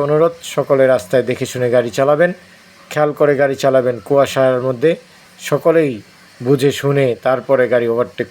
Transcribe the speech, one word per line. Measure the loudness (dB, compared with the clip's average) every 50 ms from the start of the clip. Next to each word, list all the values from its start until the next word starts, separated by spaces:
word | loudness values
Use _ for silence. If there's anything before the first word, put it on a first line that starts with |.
| 0
অনুরোধ, | 2 2 2 2 0 -2 -4 -14 -10 -6
সকলে | -4 -2 0 2 2 4 4 2
রাস্তায় | 2 0 0 0 0 0 0
দেখে | -4 -6 -6
শুনে | -8 -6 -4 -2 0 2
গাড়ি | 0 0 0 -2 -2
চালাবেন, | 0 0 2 2 0 0 -2 -6 -16 -20 -20 -20 -20 -20 -20 -20 -18 -8
খেয়াল | -4 -2 -2 -2 0 0
করে | 2 2 2 2
গাড়ি | 0 0 0 0 0
চালাবেন। | 2 2 2 0 0 -4 -4 -4 -2
কুয়াশার | 2 2 2 0 0 0 0 2 0 0 -2 -4
মধ্যে | -4 0 0 0 0 -2 -6 -20 -20 -20 -20 -20 -20 -14
সকলেই | -8 -4 -4 -2 0 2 2 2 2 0 -2 -6 -12 -18 -20 -20 -20 -20 -16 -8
বুঝে | -2 0 0 2 2 0 -2 0
শুনে | -2 -2 0 0 0 0 -2 -2 -2
তারপরে | -2 -2 -2 -2 -2 0 0 2 2 0
গাড়ি | 0 0 0 0
ওভারটেক | -2 -2 -4 -4 -8 -8 -4